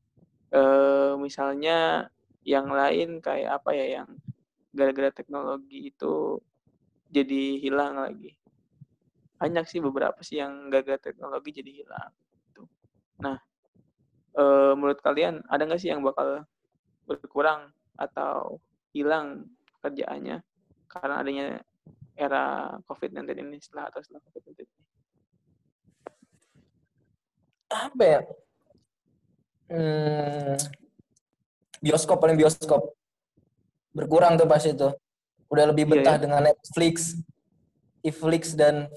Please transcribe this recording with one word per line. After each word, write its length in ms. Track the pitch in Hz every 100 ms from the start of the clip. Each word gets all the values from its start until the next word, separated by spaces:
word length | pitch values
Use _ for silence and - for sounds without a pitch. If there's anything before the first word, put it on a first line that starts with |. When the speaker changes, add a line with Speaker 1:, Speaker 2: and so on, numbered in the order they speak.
| _ _ _ _ _ 139
Speaker 1:
eh, 560 | 135 135 139 139 139 139
misalnya 880 | 143 - 139 143 156 165 165 160 - _ _ _
yang 320 | - 139 139
lain 480 | 139 139 165 170 165
kayak 400 | 151 143 - 139
apa 100 | - 147
ya, 240 | 135 135
yang 80 | 135 - - - _ _ _
gara-gara 400 | 139 135 135 139
teknologi 800 | - - 143 139 139 139 139 143
itu 480 | - 147 156 151 151 - _ _ _ _ _ _
jadi 480 | 143 135 135 139 139
hilang 400 | 135 139 143 139
lagi. 320 | 131 - - _ _ _ _ _ - _ _ _ _ _
Banyak 320 | 156 170 165
sih 160 | 170
beberapa 320 | 143 139 143 -
sih 160 | - 151
yang 320 | 139 139 139
gara-gara 240 | 135 135 135
teknologi 560 | - - 143 139 143
jadi 320 | 143 131 139
hilang 280 | 143 - - _ _ _ _
gitu. 160 | - - _ _ _ _ _
Nah, 160 | 139 135 _ _ _ _ _ _ _ _ _
eh, 420 | 143 143 139 139 139
menurut 240 | 143 143
kalian 400 | 147 147 175 156 -
ada 160 | 147 156
nggak 140 | 175
sih 80 | 180
yang 160 | 151 135
bakal 400 | 139 139 143 151 _ _ _ _ _ -
berkurang 680 | 143 - 139 151 151 143 _ _ -
atau 640 | 147 147 143 139 - - _ _ _
hilang 560 | 147 147 160 147 143 - _ _
pekerjaannya 640 | _ 156 143 - 143 139 160 - _ _ _ _
karena 280 | 180 139 143
adanya 280 | 139 139 139 - - _ - - -
era 600 | - 143 139 135 139 143 - -
covid 240 | 139 -
nineteen 400 | 143 143 - 143
ini, 80 | 147
setelah 320 | - 147 147
atau 80 | -
setelah 200 | 151 147 _
covid 120 | - -
nineteen 240 | - -
ini? 140 | _ _ _ _ _ _ _ _ _ _ _ _ _ - - _ _ _ _ _ _ _ _ _ _ _ _ _ _ _
Speaker 2:
Apa 320 | 220 247 254
ya? 180 | 185 143 - - _ _ _ _ _ _ _ _ _ _ _ _ -
Hmm, 880 | 165 156 156 151 151 147 147 143 139 147 139 _ _ _ _ _ _ _ _ _ -
bioskop, 400 | 151 160 - 180
paling 160 | 160
bioskop. 640 | 156 156 - 156 143 - - _ _ _ _ _ _ _ _ _
Berkurang 400 | 151 156 160 175
tuh 120 | 165 156
pas 160 | 151
itu. 280 | 156 135 139 - _ _ _ _ _
Udah 200 | 147 151
lebih 160 | 151 151
Speaker 1:
Iya, 60 |
Speaker 2:
betah 220 | 151 139 151
Speaker 1:
ya. 40 |
Speaker 2:
dengan 180 | 143 143 147
Netflix, 680 | 147 - 165 165 165 - 170 - _ _ _ _ _ _ _
Netflix 520 | 156 151 160 165 165 151
dan 320 | 147 147 147